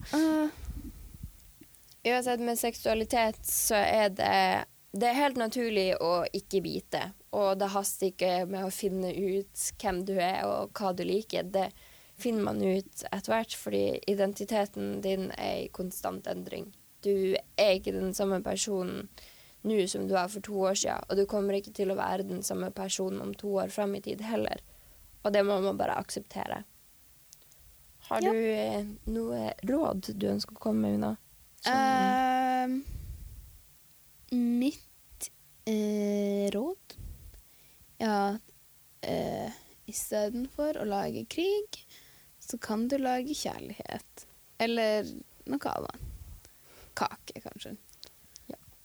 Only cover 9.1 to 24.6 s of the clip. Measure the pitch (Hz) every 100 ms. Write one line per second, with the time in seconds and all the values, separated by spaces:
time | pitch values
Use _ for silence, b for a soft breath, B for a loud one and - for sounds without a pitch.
9.1 | 165 196 196 196 - - - 208 180 190
10.1 | 190 175 190 202 202 202 - 190 180 175
11.1 | 196 220 - 180 190 185 B B B B
12.1 | - 247 220 202 214 196 190 190 - -
13.1 | 196 214 226 220 - 214 202 196 - -
14.1 | 202 196 202 202 220 202 208 202 202 190
15.1 | 190 190 - - - - - 185 - -
16.1 | 190 - 180 - - 202 - - - 202
17.1 | 196 190 190 - - 208 190 202 190 190
18.1 | 190 196 185 - 190 - 196 180 190 208
19.1 | B B B B B 208 220 185 190 190
20.1 | 190 180 208 214 196 190 202 - - -
21.1 | 190 202 208 196 196 214 208 196 196 185
22.1 | 185 196 185 - 190 185 196 190 - 190
23.1 | 196 196 202 202 190 190 214 202 202 202
24.1 | 202 220 214 - -